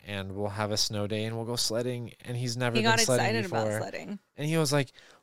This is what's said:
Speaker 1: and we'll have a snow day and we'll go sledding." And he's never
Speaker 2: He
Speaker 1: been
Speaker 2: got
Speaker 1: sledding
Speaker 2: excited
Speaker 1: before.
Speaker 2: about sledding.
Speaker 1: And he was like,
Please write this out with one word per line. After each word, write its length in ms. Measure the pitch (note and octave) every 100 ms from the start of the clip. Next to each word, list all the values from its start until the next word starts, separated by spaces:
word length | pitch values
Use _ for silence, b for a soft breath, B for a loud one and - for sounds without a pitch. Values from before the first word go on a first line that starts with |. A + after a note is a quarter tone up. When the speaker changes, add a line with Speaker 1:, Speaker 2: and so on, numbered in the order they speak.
| -
Speaker 1:
and 280 | G2+ F#2+ F#2+
we'll 140 | G#2
have 200 | G2+ G#2
a 80 | G#2+
snow 300 | - G#2 G2+
day 160 | G#2+
and 120 | A2 A2+
we'll 80 | A2+
go 100 | A#2+
sledding." 560 | - A2+ B2 B2 A#2 - -
And 100 | B2
he's 200 | B2 A#2
never 180 | B2 A#2+
Speaker 2:
He 80 |
Speaker 1:
been 80 | A3
Speaker 2:
got 80 | A3+
Speaker 1:
sledding 260 | A3 B2 - A3+
Speaker 2:
excited 60 | F#3+
Speaker 1:
before. 120 | D#3 G#2+ G#2+
Speaker 2:
about 40 |
sledding. 380 | G2 D#2+ D#2+ G3+ - -
Speaker 1:
And 100 | D3+
he 100 | D#3+
was 140 | D3
like, 180 | C#3+ C3 B B B